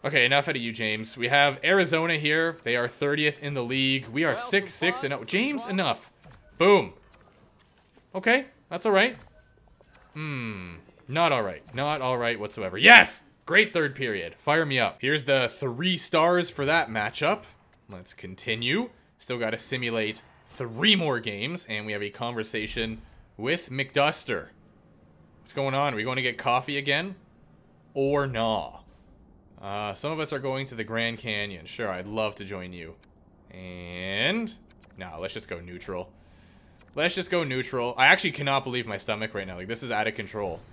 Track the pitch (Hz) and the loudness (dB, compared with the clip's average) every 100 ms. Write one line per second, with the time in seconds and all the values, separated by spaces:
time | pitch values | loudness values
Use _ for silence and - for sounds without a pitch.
0 | - 147 123 139 147 135 117 113 110 107 | 2 4 6 4 2 -2 -4 -2 -2 -2
1 | 110 - 120 143 143 - 151 196 170 160 | -4 -4 2 4 4 2 2 4 4 2
2 | 165 160 151 156 165 160 117 120 120 - | 0 0 2 2 0 -2 -2 0 0 -2
3 | 143 151 151 143 147 139 120 135 135 135 | -2 2 0 -2 -6 -4 -2 2 2 0
4 | 113 127 160 120 - 196 196 - 170 247 | -2 0 0 0 0 0 0 -2 0 0
5 | 135 135 113 185 262 285 202 190 160 117 | -4 -4 -2 0 0 -2 -2 0 0 -2
6 | - _ - - - - 180 202 101 - | -8 _ -20 -20 -20 2 6 6 4 -10
7 | _ - - _ _ _ _ _ _ _ | _ -20 -20 _ _ _ _ _ _ _
8 | _ 190 226 254 262 _ _ 175 226 196 | _ -2 2 2 0 _ _ -2 4 6
9 | 247 - - - _ _ _ _ _ - | 4 0 -20 -20 _ _ _ _ _ -20
10 | - 151 156 135 117 101 90 85 - - | -16 -8 -6 -6 -6 -10 -12 -16 -20 -20
11 | - 147 170 131 101 78 - 123 143 151 | -6 2 2 2 0 -6 -10 -4 -2 -2
12 | 127 127 117 113 104 113 95 95 180 233 | -2 0 0 -2 -6 -6 -6 6 12 12
13 | - - - _ - 180 214 170 147 135 | 10 -2 -16 _ 2 4 4 2 0 -2
14 | 127 101 85 - 147 156 156 131 107 - | -4 -4 -6 -6 2 2 2 2 0 0
15 | 127 151 139 135 120 - 135 120 180 175 | 0 0 4 2 2 -2 -6 -2 -2 -2
16 | - 165 165 180 170 - 139 165 113 110 | 0 4 4 4 0 -4 2 2 2 -2
17 | 107 - 151 202 - - _ _ - 95 | -2 0 0 0 -6 -20 _ _ -18 -16
18 | 90 - 92 95 - 113 120 180 240 - | -16 -16 -14 -10 -4 -2 0 0 -2 -10
19 | _ _ - 123 113 110 - 127 120 113 | _ _ -8 -4 -2 -4 -6 -4 -2 0
20 | 107 110 - - - - 120 113 202 196 | -2 -4 -16 -20 -20 -10 -8 0 2 2
21 | 156 120 113 101 127 175 - 104 107 104 | 2 -2 -4 -6 -8 -8 -8 -8 -6 -6
22 | 104 - 120 120 110 113 110 120 113 110 | -6 -6 -6 -6 -6 -6 -4 -4 -6 -6
23 | - - - - 117 175 - 131 135 143 | -14 -20 -20 -8 -4 -4 -4 -6 -2 2
24 | 143 160 - 95 - - - _ _ _ | 2 0 -4 -4 -6 -20 -20 _ _ _
25 | - _ - - - - 135 135 143 110 | -20 _ -20 -20 -10 -4 -2 0 0 -2
26 | 113 127 127 117 123 123 127 143 139 143 | -2 -2 -2 -2 0 0 0 -4 0 0
27 | 185 190 - - - - _ _ _ 139 | -2 -10 -20 -20 -20 -20 _ _ _ -2
28 | 139 143 139 117 113 107 69 - - - | 2 2 0 0 2 0 -2 -12 -20 -20
29 | - - - - _ - 98 101 104 98 | -20 -20 -20 -20 _ -16 -8 -6 -4 -4
30 | 147 156 156 143 139 131 131 117 107 113 | -6 -4 -4 -4 -2 -4 -6 -8 -4 -2
31 | 117 113 120 104 104 90 87 - 107 92 | -2 -4 -6 -4 -4 -8 -12 -6 -4 -4
32 | 98 110 107 101 95 98 90 90 82 82 | -6 -2 -4 -4 -10 -10 -10 -12 -16 -18
33 | - - - - - 90 92 90 87 87 | -20 -20 -20 -20 -20 -18 -14 -14 -12 -8
34 | 92 98 135 220 226 - - - - - | -6 -2 -2 -2 -6 -12 -20 -20 -20 -14
35 | 90 80 95 113 - 85 87 87 - 92 | -14 -8 -8 -8 -10 -12 -10 -14 -8 -8
36 | 92 - - - - - - - - 139 | -10 -16 -20 -20 -20 -20 -20 -20 -12 -2
37 | 170 185 180 180 143 131 127 131 120 123 | 0 0 0 0 0 -2 -2 -2 -2 6
38 | 135 180 180 131 143 139 131 123 117 98 | 8 8 4 -2 0 0 0 -6 -4 -6
39 | - 107 110 104 95 90 92 113 123 107 | -4 -4 -4 -6 -8 -8 -8 -8 -4 0
40 | 110 110 101 107 98 82 - | -2 -2 -8 -4 -4 -6 -12